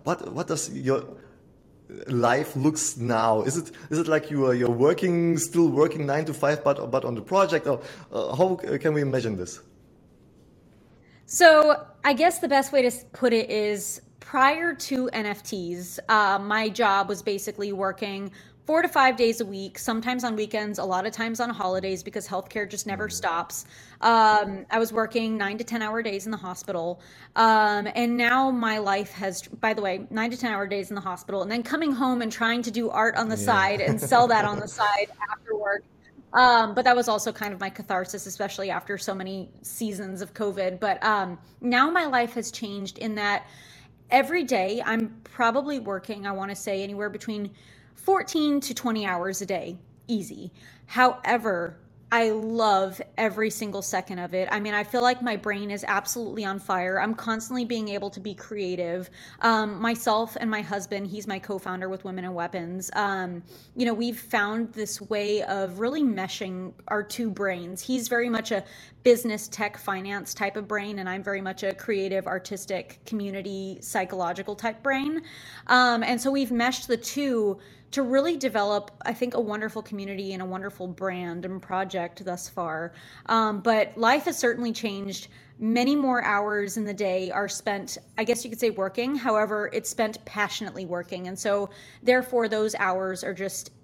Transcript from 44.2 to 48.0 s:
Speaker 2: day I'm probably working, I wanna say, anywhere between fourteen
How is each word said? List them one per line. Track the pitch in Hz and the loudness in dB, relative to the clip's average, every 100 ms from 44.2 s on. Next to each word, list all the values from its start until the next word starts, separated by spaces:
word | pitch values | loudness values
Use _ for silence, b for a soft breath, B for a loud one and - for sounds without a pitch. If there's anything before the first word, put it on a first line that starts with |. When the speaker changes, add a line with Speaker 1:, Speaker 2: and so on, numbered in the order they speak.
| 247 349 | 4 0
Speaker 2:
day | 269 233 190 233 | 0 0 0 -2
I'm | - 226 220 - | 0 0 -2 -6
probably | - - 233 240 277 277 | -18 2 2 2 -2 -6
working, | 208 190 - 208 202 | -4 -6 -8 -8 -6
I | |
wanna | 190 196 196 | -6 -6 -6
say, | - 196 | -4 -4
anywhere | 196 202 208 | -4 -6 -6
between | 208 - 208 202 b b b b | -6 -6 -6 -6 b b b b
fourteen | - | -6